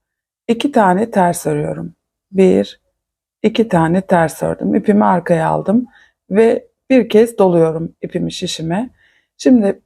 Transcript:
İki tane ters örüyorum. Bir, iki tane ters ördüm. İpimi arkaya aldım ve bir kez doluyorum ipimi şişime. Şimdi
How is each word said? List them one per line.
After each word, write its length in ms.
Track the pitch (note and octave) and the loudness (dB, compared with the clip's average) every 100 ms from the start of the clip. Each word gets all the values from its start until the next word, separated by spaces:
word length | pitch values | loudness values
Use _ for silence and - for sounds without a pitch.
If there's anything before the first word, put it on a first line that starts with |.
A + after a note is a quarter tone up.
| _ _ _ _ - | _ _ _ _ -6
İki 240 | A3+ D4 | -4 0
tane 400 | B3+ G3 F3+ A3+ | 2 2 2 -2
ters 340 | G#3 F3 E3+ D#3 | 0 0 -2 -4
örüyorum. 480 | D3 D#3+ D#3+ E3+ - _ _ _ | -4 -4 -8 -12 -16 _ _ _
Bir, 500 | F#3+ F#3 F#3+ G3+ - _ _ _ _ _ _ | 0 2 2 -2 -8 _ _ _ _ _ _
iki 240 | G#3+ A3 A3+ | -2 -2 0
tane 340 | F3 D#3+ F3+ | 0 0 -2
ters 420 | F#3 F3+ D#3+ - | 0 0 0 -2
ördüm. 320 | E3 E3 F#3+ G3+ | -6 -4 -2 -2
İpimi 300 | G#3+ G3+ G#3 | 0 2 2
arkaya 420 | F#3 E3+ E3 D#3+ | 0 0 -2 0
aldım 400 | D#3 D#3 A3+ B3+ _ _ _ - | -2 0 -2 -2 _ _ _ -4
ve 380 | F#3+ A3+ - - _ - | 0 2 0 -6 _ 0
bir 200 | C4 A3 | 2 4
kez 280 | G#3+ A#3 A#3 | 2 2 2
doluyorum 580 | F#3+ E3+ D#3+ D#3+ E3 - | 2 4 2 -2 -10 -12
ipimi 300 | E3+ F3+ E3 | -10 -6 -6
şişime. 580 | - F3 - D#3+ F3+ B3+ - _ _ _ _ | -8 -10 -8 -6 -6 -6 -14 _ _ _ _
Şimdi 440 | C#4+ B3 G3 - | 2 2 2 -4